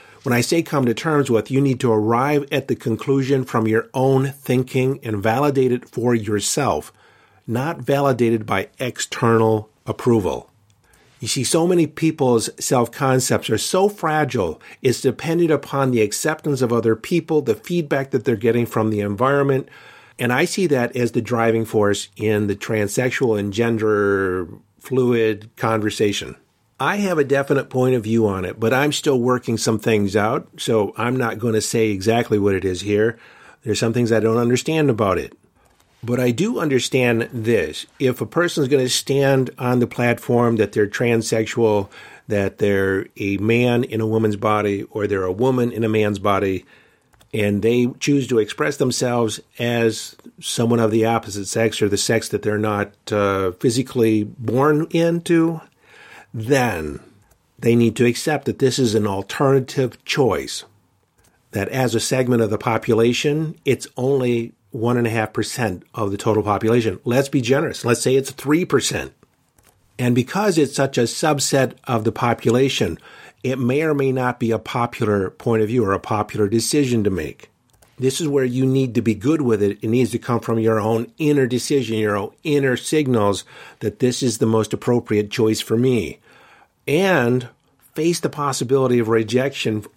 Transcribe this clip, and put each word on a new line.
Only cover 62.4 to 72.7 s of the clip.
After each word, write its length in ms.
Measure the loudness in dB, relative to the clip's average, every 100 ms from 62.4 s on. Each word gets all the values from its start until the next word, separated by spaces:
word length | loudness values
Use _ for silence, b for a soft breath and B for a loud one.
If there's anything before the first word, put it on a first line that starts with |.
of 80 | 2
the 60 | -2
population, 960 | -2 -2 2 2 4 2 0 -2 -4 -4 -2
it's 220 | -2 -4 -4
only 540 | 0 0 0 -2 -4 -10 _
one 280 | -4 0 2
and 100 | 0
a 40 |
half 220 | 0 -2
percent 500 | -4 -6 -2 -4 -4 -10 -6
of 160 | -4
the 60 | -2
total 260 | 0 0
population. 560 | 2 0 2 2 0 -4
Let's 260 | -2 0 0
be 120 | 0
generous. 420 | 2 0 0 -2
Let's 180 | 0 0
say 140 | 2 0
it's 160 | 0
three 320 | -6 -2 0
percent. 500 | 2 0 0 -4 -8 -14 _ _ _ _ _ _ _ -4
And 160 | 0
because 440 | 2 0 -2 0 2
it's 180 | 0 0
such 240 | -2 0
a 20 |
subset 720 | -2 0 0 0 0 0 0 -4 -4
of 180 | -2
the 80 | -2
population, 880 | -2 0 0 2 2 2